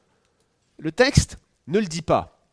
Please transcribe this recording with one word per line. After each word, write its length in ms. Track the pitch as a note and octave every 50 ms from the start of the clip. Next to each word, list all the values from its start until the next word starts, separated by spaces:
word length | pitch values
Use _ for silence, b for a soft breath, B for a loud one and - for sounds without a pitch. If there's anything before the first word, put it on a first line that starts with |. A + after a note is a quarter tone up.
| _ _ _ _ _ _ _ _ _ _ _ _ _ _ _ -
Le 140 | - D#3
texte 460 | D#3+ - B3 C4+ C#4+ - - - - - _ _ _ _ _ -
ne 120 | D3+ G3+
le 60 | A3
dit 160 | F3+ D#3 E3+
pas. 460 | D#3+ - E3 A#2 E2 - _ _ _ _